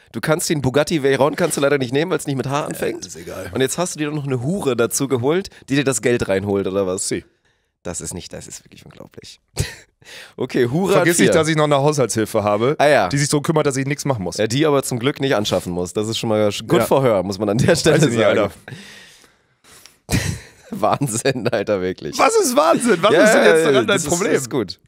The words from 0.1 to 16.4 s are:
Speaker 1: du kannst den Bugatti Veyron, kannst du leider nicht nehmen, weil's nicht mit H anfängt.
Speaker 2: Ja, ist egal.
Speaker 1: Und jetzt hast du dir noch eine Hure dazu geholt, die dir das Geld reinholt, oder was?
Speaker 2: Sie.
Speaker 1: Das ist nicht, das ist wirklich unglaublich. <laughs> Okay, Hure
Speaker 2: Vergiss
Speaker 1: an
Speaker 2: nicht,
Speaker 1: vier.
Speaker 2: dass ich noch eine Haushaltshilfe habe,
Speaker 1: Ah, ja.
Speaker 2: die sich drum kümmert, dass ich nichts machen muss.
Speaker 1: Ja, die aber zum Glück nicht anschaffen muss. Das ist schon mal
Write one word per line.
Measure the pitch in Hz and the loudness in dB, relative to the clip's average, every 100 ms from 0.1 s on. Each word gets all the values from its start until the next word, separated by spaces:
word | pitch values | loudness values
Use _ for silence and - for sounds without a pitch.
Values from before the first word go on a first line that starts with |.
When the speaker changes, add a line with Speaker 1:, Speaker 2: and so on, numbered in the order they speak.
Speaker 1:
du | 113 | -8
kannst | - 160 - | -2 -2 0
den | 156 | -2
Bugatti | 127 143 151 165 | 0 0 0 0
Veyron, | 135 135 143 - | 2 4 2 2
kannst | 165 151 | -2 2
du | |
leider | 139 143 | 2 2
nicht | 127 | 0
nehmen, | 139 175 | 0 0
weil's | 151 - | -2 -2
nicht | 131 | -4
mit | 131 | -2
H | 143 156 | -4 -4
anfängt. | 160 - - | -4 -6 -6
Speaker 2:
Ja, | 175 | -12
ist | - | -16
egal. | 85 95 92 | -14 -12 -8
Speaker 1:
Und | 117 | -2
jetzt | 131 - | -2 -2
hast | 180 147 | -6 -4
du | |
dir | 151 | -6
noch | 151 139 | -6 -4
eine | 127 | -4
Hure | 131 196 135 117 | -2 -2 -2 0
dazu | 117 - 139 | 0 0 -2
geholt, | 131 127 175 202 - - | 0 0 -2 -4 -14 -4
die | 139 | -2
dir | |
das | 135 127 | 0 0
Geld | 123 120 113 | 0 0 0
reinholt, | 95 101 98 95 | -2 0 0 0
oder | 98 92 | 0 0
was? | 92 - | -2 -4
Speaker 2:
Sie. | 101 - _ _ _ _ _ | -6 -8 _ _ _ _ _
Speaker 1:
Das | 87 87 | -12 -10
ist | 82 | -10
nicht, | 90 - | -12 -14
das | 82 - | -16 -16
ist | - | -20
wirklich | - 80 - | -20 -20 -20
unglaublich. | - - - - - _ - | -20 -20 -20 -20 -20 _ -8
<laughs> | - - - _ - - - - | -8 -8 -20 _ -20 -20 -16 -8
Okay, | 127 151 120 | -4 0 0
Hure | 151 190 | 0 2
Speaker 2:
Vergiss | 190 170 180 | 4 4 4
Speaker 1:
an | 202 | 4
Speaker 2:
nicht, | |
Speaker 1:
vier. | 165 | 4
Speaker 2:
dass | 156 | 2
ich | 156 | 2
noch | 151 | 2
eine | 139 | 2
Haushaltshilfe | 147 143 117 113 104 110 | 2 2 0 0 0 0
habe, | 104 104 123 156 | 0 2 0 2
Speaker 1:
Ah, | 143 | 4
ja. | 131 92 | 4 4
Speaker 2:
die | 139 | 0
sich | 143 | 0
drum | 147 | 0
kümmert, | 139 156 147 | 0 0 0
dass | 131 | -2
ich | 135 | -4
nichts | 147 143 | -4 -2
machen | 120 | -2
muss. | 87 85 | -4 -2
Speaker 1:
Ja, | 107 | -2
die | 135 156 | 0 2
aber | 139 | 0
zum | - 123 | 0 -4
Glück | 123 147 | -4 -2
nicht | 135 113 | -2 -2
anschaffen | 101 95 92 | 0 -2 -2
muss. | 87 90 | -6 -4
Das | 107 107 | -4 -4
ist | 110 | -4
schon | 107 | -2
mal | 107 | 0